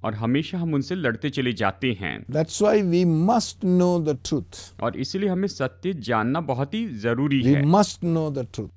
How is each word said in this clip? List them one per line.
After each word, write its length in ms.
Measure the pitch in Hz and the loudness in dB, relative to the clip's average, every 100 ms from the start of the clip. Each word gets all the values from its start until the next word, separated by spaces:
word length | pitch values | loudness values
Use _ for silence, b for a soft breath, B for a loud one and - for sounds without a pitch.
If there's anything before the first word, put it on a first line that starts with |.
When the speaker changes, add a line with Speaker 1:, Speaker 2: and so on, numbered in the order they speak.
Speaker 1:
और 100 | 110 | -6
हमेशा 440 | 110 117 135 156 180 | -4 0 0 0 -4
हम 160 | 170 | -2
उनसे 200 | 147 135 | -2 -2
लड़ते 360 | 185 147 113 147 | -2 -2 -2 -4
चले 220 | 139 127 | -2 -2
जाते 400 | 104 104 - 131 101 | 0 -2 0 -4 -2
हैं। 260 | 92 55 - | -6 -8 -6
Speaker 2:
That's 360 | 143 160 - | -2 -2 0
why 120 | 208 214 | 4 4
we 220 | 190 170 180 160 175 | 4 4 4 4 2
must 340 | 160 - - | 2 0 -4
know 440 | 190 180 180 175 156 | 2 4 4 2 0
the 60 | 135 - | -4 -2
truth. 560 | 151 - - - - | -4 -4 -14 -20 -6
Speaker 1:
और 140 | 117 - | -4 -4
इसीलिए 320 | 131 196 202 | -6 -2 -2
हमें 200 | 180 196 | 0 -2
सत्य 440 | 196 131 - 180 | -2 -6 -4 -6
जानना 480 | 185 107 113 110 147 | -6 -2 0 2 -2
बहुत 340 | 151 123 139 | -2 -2 -2
ही 120 | 214 226 | -4 -6
जरूरी 540 | 117 110 117 143 139 | -4 -2 0 2 2
Speaker 2:
We 60 | 123 | 4
Speaker 1:
है। 160 | 143 | 4
Speaker 2:
must 400 | 143 185 202 - | 6 4 4 0
know 220 | 175 165 156 | -2 0 -2
the 100 | 139 | -4
truth. 260 | 120 - 98 | -8 -8 -12